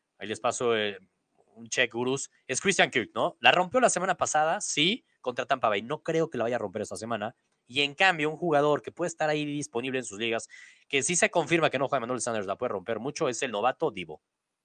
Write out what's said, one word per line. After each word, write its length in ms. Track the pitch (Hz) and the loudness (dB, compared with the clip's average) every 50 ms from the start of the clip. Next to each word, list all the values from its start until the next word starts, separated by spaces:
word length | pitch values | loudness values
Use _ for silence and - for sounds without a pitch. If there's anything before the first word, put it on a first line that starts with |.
| _ _ _ | _ _ _
ahí 100 | - 101 | -14 -8
les 120 | 104 104 - | -8 -8 -2
paso, 360 | - 120 113 - 127 117 113 | -2 -2 -2 0 0 2 2
eh, 220 | 107 104 104 98 92 95 _ _ _ _ _ _ _ _ _ _ | 2 0 -2 -4 -8 -16 _ _ _ _ _ _ _ _ _ _
un 140 | 113 117 | -20 -12
check, 260 | 110 - 135 123 117 - | -6 0 0 0 0 0
gurús, 380 | 117 123 127 135 139 - - _ _ _ | -2 0 0 0 -2 -4 -10 _ _ _
es 120 | - 131 - | -6 -6 -2
Christian 280 | - 196 190 - 175 135 | 0 0 4 4 2 2
Kirk, 220 | - 127 101 - - | 2 -2 -2 -2 -2
¿no? 240 | 110 139 175 - - | -2 -2 -2 -2 4
La 120 | 117 127 | 6 6
rompió 280 | 147 175 180 170 - 254 | 6 6 2 2 2 4
la 80 | 247 190 | 4 4
semana 260 | - 175 180 190 175 | 2 2 0 -2 0
pasada, 440 | - 139 - - 151 156 160 185 208 | 0 -2 0 2 2 2 2 0 -2
sí, 440 | - - - 151 151 185 226 - _ _ _ _ | -4 -4 0 2 2 2 2 -2 _ _ _ _
contra 260 | - 127 120 135 123 | -6 -4 -4 -4 0
Tampa 240 | - - 127 123 110 | 0 0 2 2 2
Bay. 140 | 104 101 110 | 2 0 -2
No 180 | 120 151 156 | -4 -8 -6
creo 280 | - 170 160 160 160 160 | -4 -2 0 0 0 0
que 80 | - 123 | -2 -2
la 60 | 113 | -2
vaya 100 | 120 123 | 0 0
a 40 | 117 | -2
romper 220 | 107 95 90 107 | -4 -4 -4 -6
esta 140 | 101 - 101 | -6 -6 -8
semana. 400 | 95 110 117 117 104 104 113 - _ _ _ _ _ _ | -10 -6 -6 -4 -4 -4 -6 -8 _ _ _ _ _ _
Y 140 | _ 123 139 | _ -2 -2
en 120 | 143 143 139 | 0 0 2
cambio, 340 | - 190 190 175 156 147 156 | 4 4 4 4 2 0 -2
un 60 | 160 | -2
jugador 460 | 156 180 170 151 143 147 147 147 147 | -2 -2 2 4 4 4 4 2 0
que 100 | - - | -2 -8
puede 160 | - - 175 | -6 -4 -4
estar 220 | 170 - - 160 151 | -4 -2 -2 -2 0
ahí 160 | 151 151 147 | 0 -2 -2
disponible 520 | 147 147 147 143 - - 117 127 131 131 131 | -4 -4 -6 -8 -6 -6 -6 -4 -4 -4 -4
en 40 | 120 | -6
sus 160 | 98 98 101 | -6 -6 -4
ligas, 300 | 117 113 113 113 - - - - - - - _ _ - | -2 -2 -2 -2 -4 -8 -18 -20 -20 -20 -20 _ _ -2
que 140 | 139 139 127 | -2 0 0
sí 120 | - 175 | 2 2
se 140 | - 220 - | 2 2 2
confirma 380 | - 175 151 143 170 165 156 135 | 2 0 2 2 2 2 2 2
que 100 | - 131 | 2 0
no 80 | 139 | 0
juega 140 | 123 143 131 | 0 0 -2
Manuel 180 | 117 117 127 113 | -2 -2 -4 -4
Sanders, 260 | - 120 113 107 95 | -2 -2 -2 -2 -2
la 120 | 95 95 | -2 -4
puede 160 | - 127 120 104 | -2 -2 -4 -4
romper 260 | 95 87 - 110 107 | -4 -4 -4 -4 -4
mucho, 300 | 117 143 139 - 160 131 | -4 -6 -4 -2 -2 -2
es 120 | 117 - 143 | -2 -2 -4
el 80 | 123 | -2
novato 400 | 104 101 113 127 131 - 165 143 | -2 0 0 0 0 0 -2 -2
Divo. 300 | 107 92 85 78 76 - _ _ _ _ _ _ _ _ | -2 -4 -10 -10 -12 -18 _ _ _ _ _ _ _ _